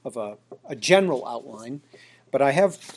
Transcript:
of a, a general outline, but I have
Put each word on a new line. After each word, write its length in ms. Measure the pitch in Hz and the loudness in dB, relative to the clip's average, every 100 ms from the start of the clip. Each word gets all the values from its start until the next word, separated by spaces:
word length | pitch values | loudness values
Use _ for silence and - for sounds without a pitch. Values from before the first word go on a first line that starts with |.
of 140 | 127 117 | -12 -10
a, 200 | 104 104 _ - - | -10 -12 _ -20 -16
a 80 | 123 | -6
general 480 | 147 190 190 127 - | 4 4 4 -2 -6
outline, 540 | 120 139 110 117 143 - - - _ _ | -12 -14 -16 -14 -14 -16 -20 -20 _ _
but 100 | 131 | 2
I 80 | 139 | 2
have 300 | 147 196 - - | 4 2 0 -16